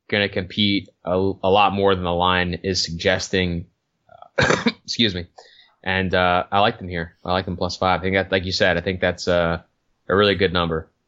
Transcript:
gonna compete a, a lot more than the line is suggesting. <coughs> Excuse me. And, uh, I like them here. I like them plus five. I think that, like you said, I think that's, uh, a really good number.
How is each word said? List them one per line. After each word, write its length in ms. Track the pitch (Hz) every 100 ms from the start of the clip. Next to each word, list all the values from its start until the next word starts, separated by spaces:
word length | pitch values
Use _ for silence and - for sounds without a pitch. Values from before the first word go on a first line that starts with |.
| -
gonna 200 | 107 101
compete 600 | 101 92 - 104 98 - _
a, 80 | -
a 360 | 92 98 - 95
lot 240 | 101 101
more 200 | 98 98
than 100 | 92
the 80 | 90
line 480 | 87 90 90 90 87
is 200 | 95 92
suggesting. 840 | - 85 98 92 - 95 90 85 87 _ _ _ _ - -
<coughs> 120 | - - - 233 -
Excuse 300 | - - 113
me. 120 | 90 85 - - _ _ _
And, 320 | 92 95 92
uh, 300 | 92 90 87 -
I 100 | 101
like 180 | 107 117
them 100 | 92
here. 280 | 90 82 _
I 100 | 87
like 120 | 92
them 140 | 92 90
plus 180 | 90 -
five. 240 | 92 87
I 20 |
think 140 | 92 95
that, 160 | 92
like 140 | 95 90
you 60 |
said, 260 | 92 98 87
I 20 |
think 200 | 92 90
that's, 280 | 92 87 -
uh, 340 | 87 85 85 - _ _ _ -
a 80 | 92
really 180 | 101
good 200 | 95 95
number. 360 | 90 85 80 - _